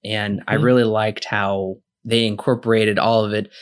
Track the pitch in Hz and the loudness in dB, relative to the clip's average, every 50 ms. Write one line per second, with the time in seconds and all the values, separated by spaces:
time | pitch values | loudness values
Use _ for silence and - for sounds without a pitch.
0 | - 101 110 104 104 104 101 - - - 107 107 113 123 127 123 117 110 107 107 | -8 -6 -4 -4 -2 -2 -4 -4 -2 -2 0 2 4 4 4 4 4 2 2 0
1 | 110 110 104 - - - 110 104 101 98 98 98 95 95 92 - _ _ _ _ | 0 -2 -4 -6 -8 -4 -4 -2 -2 -2 -2 -2 -4 -6 -8 -12 _ _ _ _
2 | - 110 117 117 113 107 104 - - 139 123 120 - 113 113 110 107 107 101 - | -6 -2 0 0 0 0 -2 -2 -2 -2 -2 0 0 0 2 2 2 2 0 0
3 | - 113 113 113 107 104 107 107 101 - - - | 2 2 2 2 0 0 -2 -4 -6 -8 -14 -20